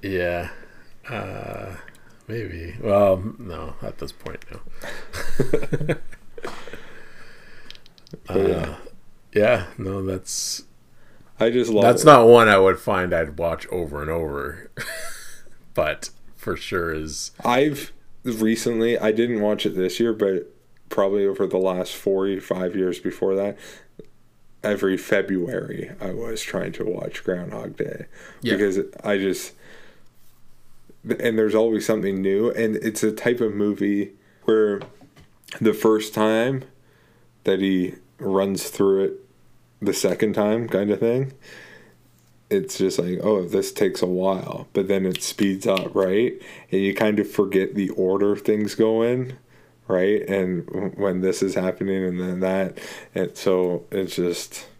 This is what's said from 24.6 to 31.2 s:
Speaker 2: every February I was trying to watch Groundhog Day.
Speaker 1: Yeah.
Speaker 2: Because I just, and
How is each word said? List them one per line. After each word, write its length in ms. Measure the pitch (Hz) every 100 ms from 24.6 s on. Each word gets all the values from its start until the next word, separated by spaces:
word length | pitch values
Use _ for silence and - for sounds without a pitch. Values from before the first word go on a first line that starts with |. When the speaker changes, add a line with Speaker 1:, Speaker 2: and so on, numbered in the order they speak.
Speaker 2:
every 360 | 107 101 98 92
February 960 | - 101 98 95 87 104 - - - -
I 100 | 98
was 300 | 90 92 -
trying 320 | - 98 90
to 100 | -
watch 400 | 95 90 - -
Groundhog 540 | - 92 87 107 113 -
Day. 300 | - - - - - -
Speaker 1:
Yeah. 140 | 120 101
Speaker 2:
Because 240 | 101 95 - - 110
I 140 | 101
just, 340 | 95 90 - - - - - - - - - - - - - - - - -
and 340 | 113